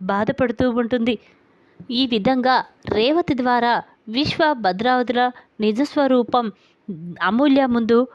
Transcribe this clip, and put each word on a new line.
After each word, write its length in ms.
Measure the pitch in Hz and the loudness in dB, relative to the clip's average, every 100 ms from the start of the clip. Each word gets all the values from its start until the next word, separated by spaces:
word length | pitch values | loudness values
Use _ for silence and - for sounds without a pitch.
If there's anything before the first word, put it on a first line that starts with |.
బాధపడుతూ 680 | 185 202 220 262 254 233 254 | -4 -2 -2 -2 -2 0 0
ఉంటుంది. 480 | 233 233 254 233 220 - _ _ _ _ _ - | 0 -2 0 -2 -2 -8 _ _ _ _ _ -8
ఈ 160 | 240 262 | -4 0
విధంగా 580 | 226 202 262 247 247 - _ - | 0 0 0 2 0 -2 _ -4
రేవతి 460 | 214 233 320 339 | 0 2 0 0
ద్వారా 480 | 262 247 240 233 233 - _ - | -2 0 0 2 0 -4 _ -8
విశ్వ 440 | 226 302 - 311 | -4 -4 0 0
భద్రావతుల 760 | 269 196 185 233 254 247 240 247 - _ - | 0 -2 0 0 0 0 0 -2 -4 _ -4
నిజస్వరూపం 920 | 214 214 294 - 269 254 226 254 226 - _ _ - 165 175 170 | -2 0 -2 0 2 2 2 0 -2 -8 _ _ -16 -14 -12 -4
అమూల్య 440 | 175 226 294 269 262 | -2 2 4 4 2
ముందు 400 | 240 220 233 254 | 0 2 2 2